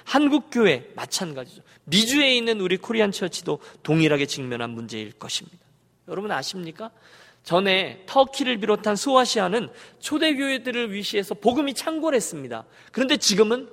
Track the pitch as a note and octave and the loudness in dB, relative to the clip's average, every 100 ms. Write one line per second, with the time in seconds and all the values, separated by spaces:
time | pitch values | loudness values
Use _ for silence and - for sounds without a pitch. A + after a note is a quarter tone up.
0 | - C4+ D4 C#4+ - A#3+ G#3+ C3 - - | -2 2 4 2 0 2 4 4 -2 -14
1 | - - F3+ C3+ B2+ - _ _ - F3 | -8 -6 -6 -10 -14 -18 _ _ 0 0
2 | A3 C#4+ C#4 B3 A3+ A3 F#3 F#3 - A3+ | 2 2 2 2 0 -2 -2 -2 -2 0
3 | G#3 F#3+ F#3 - - D3 - - - D#3 | 0 -2 -6 -6 -6 -8 -8 -12 0 2
4 | D#3 D3 C#3 - B2+ A#2+ A#2+ A#2 A#2 A2 | 4 2 0 -4 -6 -6 -6 -8 -10 -10
5 | G#2+ - - - - - _ _ _ _ | -12 -14 -10 -10 -10 -18 _ _ _ _
6 | - F3 G#3 D#3 - F#3+ E3 D#3 A3 - | -12 -10 -6 -6 -6 -10 -12 -12 -16 -16
7 | _ - - _ - E3+ G3 F#3+ E3 - | _ -20 -20 _ 0 2 4 2 0 -8
8 | - C4+ C4 - B3+ A#3 G#3+ G#3 G#3 G#3 | 0 2 2 2 -2 0 0 0 0 -2
9 | - C4 B3 A#3 F#3 A3 D#3+ - - - | 4 4 4 2 0 0 -4 -10 -20 -16
10 | - D4+ D#4+ C4+ C#4 C4+ B3 A#3+ A#3 G3 | -6 0 2 2 0 -2 -2 -4 -4 -6
11 | G3+ G3 G3 G#3 G#3+ B3 C#4+ C4+ - D#4+ | -4 -4 -4 0 2 2 0 -2 -6 -2
12 | D#4+ C4+ F#3 D#3+ C3 A#2 - - - - | 0 0 -2 -6 -10 -12 -12 -20 -10 -2
13 | C4 C#4+ - F#3+ G#3+ B3 - | 0 2 2 4 4 2 -4